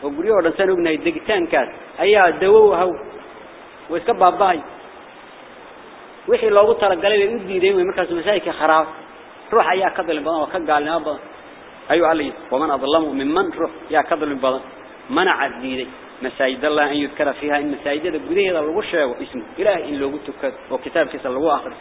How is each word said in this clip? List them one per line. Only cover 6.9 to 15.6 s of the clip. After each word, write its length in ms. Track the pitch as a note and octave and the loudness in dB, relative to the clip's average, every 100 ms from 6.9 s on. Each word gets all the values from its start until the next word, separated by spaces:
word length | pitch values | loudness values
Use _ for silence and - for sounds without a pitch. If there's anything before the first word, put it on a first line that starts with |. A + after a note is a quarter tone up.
| F3+ G3 G#3 | 2 2 2
bay 180 | G3+ A#3 | 2 -2
u 40 | |
diideen, 360 | F#3 F#3+ F#3 G3 | -4 0 2 2
way 80 | |
markaas 260 | F3+ F#3+ F3 | 0 -2 -2
masaajidka 440 | F3 E3 G3+ - | -2 0 0 -2
kharaab. 340 | D#3 D3+ D#3+ D#3 - - - - - - | -2 2 4 2 -6 -20 -20 -20 -20 -2
Ruux 140 | A3 D#3+ | 2 2
ayaa 240 | F#3 F#3 | 2 0
ka 120 | - | -2
dulmi 200 | E3+ D#3 | -4 -4
badan 180 | D3 E3 | -2 -4
oo 60 | D3 | -4
ka 120 | F#3 | -4
gaalnimo 400 | D#3+ D3+ D3 E3 | 0 0 0 -4
badan. 220 | D3+ D3 - - - - - - - | -4 -8 -10 -20 -20 -20 -20 -20 0
Ayuu 160 | D#3 E3 | 2 4
Alle 180 | D#3+ | 2
yidhi, 140 | C#3 A#2+ - | -2 -8 -4
"ومن 180 | B2+ D#3 | -2 0
أظلم 320 | C#3 C3+ D#3+ | -2 2 2
ممن"، 440 | D#3 C3+ C#3 E3 F#3+ | 2 -2 -2 0 -2
ruux 200 | D#3+ D#3+ - - | -2 -6 -6 -2
yaa 140 | D3+ | -2
ka 120 | - D#3+ | 0 -2
dulmi 200 | D3+ C#3 | -2 -2
badan, 260 | C3 C3 - - - - - | -2 -2 -6 -20 -20 -20 -4
manaca 400 | C#3 F#3 C3+ C#3 A#2+ | 0 0 0 -2 -4